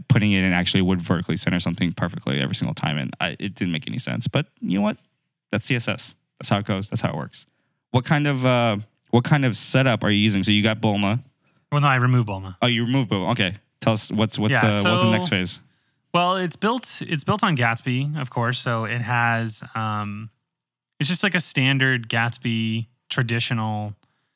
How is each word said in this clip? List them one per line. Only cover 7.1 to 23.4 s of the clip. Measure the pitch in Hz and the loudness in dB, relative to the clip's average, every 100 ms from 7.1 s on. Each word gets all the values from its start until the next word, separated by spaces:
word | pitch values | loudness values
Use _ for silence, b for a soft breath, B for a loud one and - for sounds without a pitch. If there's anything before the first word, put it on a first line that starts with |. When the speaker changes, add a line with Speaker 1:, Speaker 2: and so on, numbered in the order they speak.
| 78 | -6
Speaker 1:
works. | - - - _ _ _ _ | -10 -14 -20 _ _ _ _
What | - | -4
kind | - 151 147 | 0 0 2
of, | 135 127 | 0 2
uh, | 123 120 104 107 _ _ | 4 2 0 -6 _ _
what | 120 | 2
kind | 120 151 127 | 4 2 2
of | 98 | -2
setup | - 131 135 110 | 0 2 2 2
are | 101 | 2
you | 101 | 4
using? | 107 98 | 4 4
So | 95 | 4
you | 104 | 4
got | 107 110 | 2 2
Bulma. | 110 101 101 117 - _ _ _ _ | 0 2 0 -2 -6 _ _ _ _
Speaker 2:
Well, | 147 | 0
no, | 143 | 2
I | 127 | 4
removed | 123 123 107 | 4 2 2
Bulma. | 98 95 87 | -4 -8 -2
Speaker 1:
Oh, | 123 | 0
you | 117 | 2
removed | 117 135 113 | 0 0 0
Bulma. | 101 92 | 0 0
Okay. | 120 95 98 _ _ | 0 0 -2 _ _
Tell | - | 0
us | 110 - | 0 -2
what's, | 107 110 - | 0 0 0
what's | 107 | 0
Speaker 2:
Yeah, | 113 110 104 | 4 4 4
Speaker 1:
the, | 98 | 2
what's | 107 | 4
the | 113 | 4
next | 110 - | 2 2
Speaker 2:
so | |
Speaker 1:
phase? | 98 90 - _ _ _ _ _ | 0 -2 -6 _ _ _ _ _
Speaker 2:
Well, | 175 175 190 | 0 2 0
it's | 180 - | -2 -2
built, | 208 247 - - | -2 -2 -6 -12
it's | - 156 | -6 -4
built | - 208 | -2 0
on | 208 151 | 2 2
Gatsby, | 117 113 135 127 143 151 | 2 0 -2 -2 -2 -4
of | 127 | -4
course. | - 117 123 | -2 -2 -2
So | 131 113 107 | -2 -2 -2
it | 120 | -4
has, | 113 123 117 113 113 107 - 113 | -2 0 2 0 -2 -6 -10 -6
um, | 110 107 104 101 110 _ _ _ _ _ _ _ | -4 -4 -4 -8 -12 _ _ _ _ _ _ _
it's | 143 | -2
just | 180 | 0
like | 202 180 | 0 0
a | |
standard | - - 131 135 131 127 113 | -2 0 2 4 2 0 -2
Gatsby | 117 117 - 123 113 113 113 113 _ _ | -2 -2 -2 -4 -2 -2 -2 -6 _ _
traditional | - 117 117 | -2 0 0